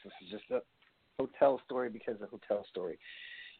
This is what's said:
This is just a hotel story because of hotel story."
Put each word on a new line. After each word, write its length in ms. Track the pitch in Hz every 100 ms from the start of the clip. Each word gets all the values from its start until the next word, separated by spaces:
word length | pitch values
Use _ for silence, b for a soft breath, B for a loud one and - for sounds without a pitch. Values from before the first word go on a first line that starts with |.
This 80 | 98 -
is 60 | 90
just 140 | 101 -
a 100 | 123 - _ _ _ _ -
hotel 420 | 135 - 139 127
story 240 | - 127 123
because 320 | 110 - 104
of 80 | 104
hotel 360 | 107 - 104 98
story." 300 | 92 90 78 B B B B B B